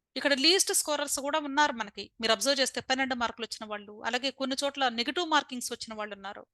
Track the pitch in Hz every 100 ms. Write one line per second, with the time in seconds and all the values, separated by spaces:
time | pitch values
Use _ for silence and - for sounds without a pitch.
0 | _ 269 277 269 311 370 - 381 - 294
1 | 285 285 277 311 294 277 294 233 208 -
2 | - - 226 214 254 277 254 247 - 262
3 | 262 247 226 240 220 - 214 208 208 208
4 | 226 240 269 - 262 269 277 277 262 233
5 | 240 320 330 294 277 247 - 233 226 214
6 | 208 196 196 208 -